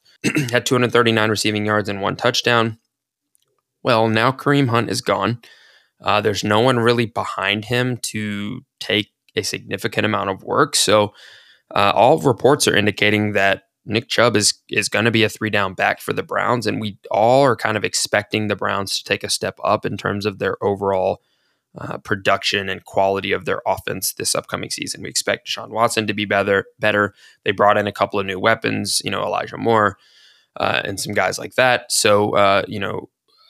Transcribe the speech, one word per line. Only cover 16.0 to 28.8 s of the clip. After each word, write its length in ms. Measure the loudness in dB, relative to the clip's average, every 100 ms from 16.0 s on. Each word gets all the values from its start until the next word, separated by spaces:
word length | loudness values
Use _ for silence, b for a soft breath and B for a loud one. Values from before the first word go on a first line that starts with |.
| -4
the 100 | -6
Browns. 440 | -4 -2 0 0 0
And 120 | -4
we 180 | -6 -10 -4
all 300 | 2 4 6
are 160 | 4 2
kind 180 | -2 -2
of 80 |
expecting 640 | -2 -4 0 0 0 -2 -2
the 80 | -2
Browns 400 | -2 -2 -4 -6
to 80 |
take 220 | -4 -4 -2
a 40 |
step 300 | -4 -4 -4
up 240 | -2 0 -2
in 120 | -4
terms 280 | -4 -4 -4
of 140 | -4
their 160 | -4 -2
overall, 580 | -2 -2 0 0 0 -2 _ _ _ _ _ -16
uh, 200 | -10 -10
production 720 | -6 -4 0 0 0 -4 -4
and 160 | -8 -6
quality 480 | -2 0 0 -2
of 100 | -4
their 180 | -4 -6 -4
offense 460 | -4 -4 -6 -6
this 220 | -6 -4 -4
upcoming 340 | -4 -8 -8
season. 340 | -8 -10 -10
We 60 | -8
expect 400 | -6 -4 -4 -6
Deshaun 200 | -10 -6
Watson 380 | 0 0 0 -2
to 60 |
be 100 | -4
better, 440 | 0 0 2 2 0 _
better. 340 | 0 2 0 b b b
They 80 | -4
brought 260 | 2 4 4
in 100 | 2
a 40 |
couple 300 | -2 -2 -2
of 40 | -4
new 140 | -2
weapons, 600 | 0 0 0 -2